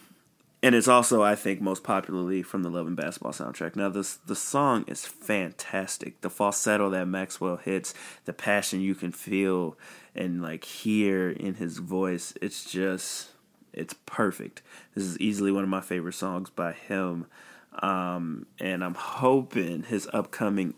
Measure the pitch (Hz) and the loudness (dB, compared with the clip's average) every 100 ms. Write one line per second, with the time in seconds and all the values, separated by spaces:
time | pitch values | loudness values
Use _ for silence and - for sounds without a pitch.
0 | - _ _ _ _ - 127 120 117 123 | -20 _ _ _ _ 2 6 8 8 8
1 | 120 117 104 107 101 92 98 95 - 98 | 8 6 6 4 0 0 0 -2 0 0
2 | - 92 90 95 90 98 87 87 82 87 | 0 -2 0 -2 -2 -2 -2 -2 -2 -2
3 | 78 - - - 65 - 82 101 98 98 | -4 -4 -8 -6 -8 -4 -4 0 0 0
4 | 95 - - 104 - 139 143 113 - - | -4 -6 -6 -4 0 2 4 4 0 -8
5 | - - - 104 87 - - 98 95 - | -10 -10 -2 0 0 -6 -4 -4 -4 -6
6 | - - - - 101 101 113 104 101 95 | -8 -8 -8 0 0 2 2 4 4 2
7 | 92 95 95 - 92 87 - 95 - - | 0 -2 -4 -4 -4 -2 -2 -2 -4 -12
8 | - - - - 110 101 - 95 95 92 | -16 -14 -12 -6 2 2 2 -2 0 -2
9 | 87 - - 95 95 92 82 - - - | -4 -8 -2 2 2 2 0 -6 -20 -20
10 | - - 92 87 82 82 - - 110 107 | -14 -6 -4 -2 -4 -8 -12 -6 2 4
11 | 101 95 90 - 98 92 85 85 90 92 | 4 4 2 0 -4 -4 -6 -6 -4 0
12 | 95 90 - - - - - 92 95 92 | 0 -2 -6 -8 -8 -8 -6 -2 0 -2
13 | - - - - _ _ _ - 85 - | -4 -8 -12 -20 _ _ _ -10 -10 -10
14 | - - 104 - 50 - - - - 104 | -8 0 0 0 -10 -14 -20 -20 -10 -6
15 | 95 87 107 101 98 98 95 95 - 90 | -4 0 0 4 2 2 2 -2 -2 -4
16 | 85 - 95 90 92 - 87 80 - 98 | -4 -4 -4 -4 -6 -4 -4 -6 -4 -2
17 | 92 85 85 - - - - - 95 92 | 0 -2 -8 -14 -20 -20 -14 -4 0 0
18 | 90 90 82 67 - - 90 90 90 87 | 0 -4 -4 -6 -12 -8 -4 -2 -4 -6
19 | - - 131 135 131 120 85 82 80 107 | -8 2 6 6 4 -2 0 -2 -2 -4
20 | - 113 - - 107 98 90 | -2 -2 -2 -2 0 2 0